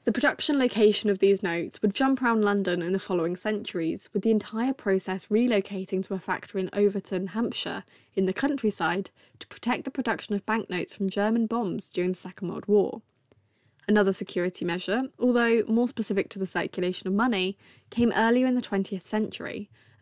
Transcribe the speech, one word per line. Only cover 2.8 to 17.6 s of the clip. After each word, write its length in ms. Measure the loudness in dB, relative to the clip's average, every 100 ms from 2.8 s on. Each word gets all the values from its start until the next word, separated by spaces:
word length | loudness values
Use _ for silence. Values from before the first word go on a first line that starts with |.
in 120 | 0
the 60 | -2
following 360 | 0 0 0 -2
centuries, 760 | -2 -4 -4 -4 -4 -4 -4
with 120 | -2
the 80 | 2
entire 420 | 2 0 -2 -2
process 540 | -2 0 0 0 -4 0
relocating 760 | 2 4 2 0 -6 -4 -4 -4
to 80 | -6
a 40 |
factory 420 | -4 -6 -6 -6
in 80 | -4
Overton, 540 | 2 2 2 -4 -4 -4
Hampshire, 560 | -4 -4 -4 -6 -8 -10 _ _ -2
in 100 | 0
the 80 |
countryside, 800 | 0 -2 0 -2 0 0 -2 -6 _ _ _
to 100 | -20
protect 360 | -6 -2 -2
the 80 | -2
production 420 | -4 -2 -4 -4
of 120 | -4 -2
banknotes 480 | -2 -2 -6 -6 -4
from 140 | -2
German 360 | 0 2 2 0
bombs 440 | -2 -2 -4 -4
during 220 | -2 0
the 60 | -2
Second 300 | -4 -8 -8
World 180 | -6 2
War. 340 | 4 4 -4 -14 _ _ _ _ _ _ _ 2
Another 260 | 4 4
security 520 | 0 -4 -2 -4 -4 -4
measure, 380 | -4 -2 -2 -4 0
although 440 | 2 4 4 2 2
more 200 | 2 2
specific 420 | 0 0 0 -2
to 100 | -4
the 80 | -4
circulation 600 | -2 -4 -2 -2 -2 -2
of 60 |
money, 440 | 2 2 2 -2 -4